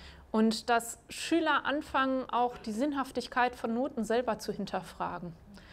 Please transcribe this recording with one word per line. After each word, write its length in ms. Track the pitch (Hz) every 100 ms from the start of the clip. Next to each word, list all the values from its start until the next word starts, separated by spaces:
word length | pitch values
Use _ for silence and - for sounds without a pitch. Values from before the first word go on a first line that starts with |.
| - - -
Und 380 | 220 220 220 -
dass 300 | 233 233 - -
Schüler 560 | - - 330 311 277 -
anfangen, 640 | 285 311 285 262 262 247
auch 280 | 233 247 247
die 140 | 226
Sinnhaftigkeit 840 | 214 294 277 262 247 240 254 247 247
von 160 | 240
Noten 320 | 226 285 240 214
selber 340 | 226 247 214
zu 140 | -
hinterfragen. 800 | 208 196 185 180 - 175 175 175 165 - 202 -